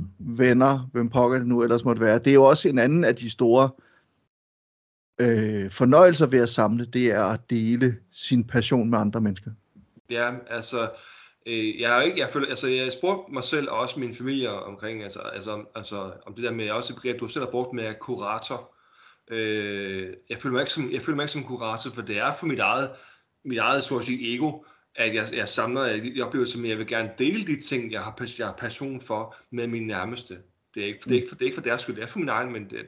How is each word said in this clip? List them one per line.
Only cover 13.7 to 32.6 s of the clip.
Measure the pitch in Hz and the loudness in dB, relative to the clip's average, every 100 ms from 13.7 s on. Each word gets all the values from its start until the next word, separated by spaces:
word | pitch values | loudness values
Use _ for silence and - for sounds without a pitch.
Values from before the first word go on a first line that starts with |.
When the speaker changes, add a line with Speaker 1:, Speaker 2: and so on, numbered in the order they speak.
Speaker 2:
og | 113 | -2
også | 123 151 | -4 -4
min | 123 | -8
familie | 117 127 139 120 | -6 -4 -2 -4
omkring, | 101 98 98 107 110 | -6 -10 -10 -10 -8
altså, | 101 - | -10 -12
altså, | - 98 104 | -10 -10 -8
om, | 107 104 | -10 -10
altså, | 110 98 101 95 - - | -14 -10 -8 -10 -12 -16
om | |
det | 101 | -8
der | 117 | -6
med, | 113 107 | -4 -4
også | 113 120 | -4 -6
et | - | -6
begreb, | 127 117 | -6 -4
du | 120 | -6
selv | 151 | -6
har | 123 | -4
brugt | 123 127 | -4 -4
med | 123 110 107 | -4 -6 -8
kurator. | - 104 101 113 - 120 - _ _ _ - _ - | -8 -6 -4 -6 -6 -10 -12 _ _ _ -20 _ -8
Øh, | 113 110 107 101 101 98 95 92 - - | -4 -2 -2 -4 -6 -6 -6 -8 -12 -12
jeg | 117 | -8
føler | 139 | -2
mig | 127 | -2
ikke | 147 | -2
som, | 160 123 | -4 -4
jeg | 127 | -4
føler | - 143 | -2 -4
mig | |
ikke | 147 | -4
som | 147 | -6
kurator, | 127 120 113 113 127 | -8 -8 -6 -6 -8
for | 113 | -10
det | 107 104 | -6 -2
er | 131 | -2
for | 143 165 | -2 -4
mit | 123 | 0
eget, | 101 127 139 - - _ _ _ | 0 0 -2 -8 -20 _ _ _
mit | 135 113 | -6 -2
eget, | 113 139 | 0 0
så | - 127 | 0 -4
at | |
sige, | 117 123 117 | -2 -4 -4
ego, | 123 151 151 - _ _ - | -2 -2 -4 -14 _ _ -4
at | 113 | -2
jeg, | 110 107 | -2 -2
jeg | 117 101 | -4 -2
samler, | - 117 131 | -2 -2 0
jeg, | 127 107 120 127 | -2 -2 -4 -4
jeg | |
oplever | 117 135 | -2 -2
det | 120 | -2
som, | 120 | -2
at | 113 | -4
jeg | 110 | -4
vil | 107 | -4
gerne | 113 110 - | -4 -4 -2
dele | 139 220 180 | 0 0 -2
de | 143 | -4
ting, | - 131 113 | -4 -4 -4
jeg | 110 | -8
har | 110 - | -8 -10
pas-, | 117 - | -10 -6
jeg | 104 | -8
har | - | -6
passion | 120 - 139 127 | -10 -8 -10 -10
for | - 110 113 - _ | -6 -6 -6 -14 _
med | 120 117 | -6 -4
mine | 117 110 | -4 -4
nærmeste. | 95 104 120 - 90 - _ _ | -6 -6 -10 -14 -18 -20 _ _
Det | 110 | -8
er | 101 | -8
ikke, | 107 | -6
det | 127 | 0
er | |
Speaker 1:
Mm. | |
Speaker 2:
ikke | 123 120 | 0 0
for, | |
det | - | -4
er | 127 | -4
ikke | |
for | 123 | -2
deres | 120 120 | -4 -4
skyld, | - 104 | -4 -10
det | |
er | 117 | -8
for | 208 | -6
min | 143 | -2
egen, | 113 123 | -2 -4
men | 110 | -8